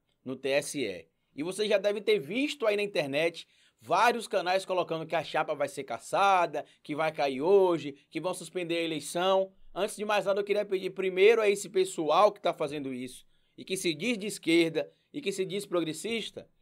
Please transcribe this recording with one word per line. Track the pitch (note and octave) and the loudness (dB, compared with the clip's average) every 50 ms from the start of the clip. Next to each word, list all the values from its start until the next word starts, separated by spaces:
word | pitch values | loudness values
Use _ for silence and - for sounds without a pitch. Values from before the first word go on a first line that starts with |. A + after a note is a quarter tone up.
| _ _ _ _ _ | _ _ _ _ _
no | B2+ C3 | -10 -10
T | C3 C3 C3+ | -6 -4 0
S | C3+ C#3+ D3 - - D3 | 0 0 0 -2 -4 -6
E. | B2 G2+ F#2 E2+ D#2+ _ _ _ _ _ _ | -4 -6 -6 -10 -14 _ _ _ _ _ _
E | C3 D3+ | -8 -8
você | F3 F#3 G#3 G#3+ | -8 -4 -4 0
já | G#3 G#3+ G3 | 2 2 2
deve | G3 G#3 G#3 G#3 | 2 0 -2 0
ter | G3 A3 G#3+ G3 | 0 2 2 2
visto | C#3+ C#3 G3+ B3+ C#4+ D4+ - - A3+ | 0 -2 -4 -4 -2 -4 -4 -2 0
aí | G#3+ G#3 | 0 0
na | G#3 G#3 | 0 -2
internet | G3+ G3+ F3+ D3+ C#3 C3+ D3 D#3+ F3 F3 - - - _ _ _ _ _ _ | -2 -2 -2 -2 -2 0 0 0 0 -2 -4 -12 -20 _ _ _ _ _ _
vários | A2 A2+ D#3+ F#3 A3 A#3+ A#3+ A#3 G#3 - | -4 -2 2 4 4 4 2 0 -4 -2
canais | - F#3+ E3+ F3+ F#3 F#3+ F#3+ | -2 -2 0 0 0 0 0
colocando | - F#3 F3+ F3 E3 E3 D#3+ D#3+ | 0 -2 -2 -2 -2 -4 -6 -4
que | D#3 F3 | -2 -2
a | E3 D3 | -2 -2
chapa | - - D3+ D3+ D#3 D#3 | -2 -2 -2 -2 -2 -2
vai | C3+ C#3+ | -2 -4
ser | C#3 - D3 C3 | -4 -4 -8 -8
cassada, | - A#2+ A2+ - - - E3 G3 G3 G3 F3+ F3 D#3+ D3 D3 C3 - _ _ | -8 -8 -10 -6 -4 0 2 4 4 6 4 4 2 -2 -6 -8 -10 _ _
que | _ - D3+ | _ -10 -4
vai | D3 D#3+ D#3 | -2 -2 -2
cair | D#3 D#3 C#3+ C#3+ C3+ B2+ D3 | 0 0 -2 -2 0 0 4
hoje, | F3 G3+ G3 F#3+ F3+ E3+ D#3 C3+ D3 C3+ - _ _ | 6 6 8 8 6 4 2 -2 -6 -10 -12 _ _
que | - D#3+ | -10 -6
vão | D#3 F3+ F3+ | -6 -4 -6
suspender | F3+ F3 D#3+ - F#3 F3 D#3+ E3+ | -6 -10 -10 -8 -6 -4 -2 -2
a | E3+ E3 | -2 -2
eleição. | D#3+ D#3+ D3+ F3+ - - F3 F3+ F#3+ F#3+ F#3+ F#3+ F#3+ - _ - - - | -2 -4 -6 -6 -6 -4 0 2 4 4 4 2 0 -6 _ -20 -12 -6
Antes | E3+ F#3+ G#3+ - | -4 -4 -4 -4
de | - G#3 | -6 -4
mais | G#3 G#3 G3+ F#3 | 0 0 0 2
nada, | G3 F#3+ G#3 | 2 0 0
eu | G3+ | 0
queria | G3+ G3 G#3 G#3 | 0 0 -2 0
pedir | G3+ G3 F#3 F#3 F3+ | -2 -2 -4 -4 -6
primeiro | - - F#3 F#3+ F3+ F3+ F#3+ G#3+ A#3 A3+ | -6 -4 -4 -2 2 6 6 8 8 6
a | A3 G3+ | 4 2
esse | G3+ G3 - E3+ | 2 0 -2 -2
pessoal | - F#3 F#3 F#3 - - D#3+ D3 D3+ F3 G#3 G#3 | 0 0 0 0 -2 -2 0 2 4 6 6 6
que | G3+ - | 4 2
tá | - F3+ E3+ | -2 -2 -2
fazendo | - E3 C3+ D3 D3+ C#3 C3+ C3 | 0 -4 -4 -4 -6 -6 -8 -8
isso, | B2 B2+ B2 - - - _ _ _ _ _ _ | -8 -10 -10 -12 -16 -20 _ _ _ _ _ _
e | - B2+ | -20 -8
que | - F#3 | -6 -6
se | F3+ - F3+ D#3 | -2 -2 -2 -2
diz | C#3+ F#3 A#3+ B3 | -2 -2 -2 -2
de | G3 G3 G#3+ | -2 -4 -6
esquerda, | E3+ - - D#3 E3 E3+ E3 E3 D#3+ D3+ C#3+ - - _ _ _ - | -8 -4 0 4 4 4 4 4 2 -2 -4 -6 -10 _ _ _ -14
e | D3 | -8
que | C#3+ G3 F#3+ | -6 -6 -4
se | F#3+ F#3+ | -4 -6
diz | F3 F3 G#3 G3+ | -4 -4 -8 -6
progressista, | - F3 F3 E3 D#3 D3+ - - G#3+ A#3 A3+ F#3+ - - - F#2+ - _ _ | -2 -2 -2 -2 -2 -6 -8 -6 -6 -6 -6 -6 -8 -12 -16 -18 -20 _ _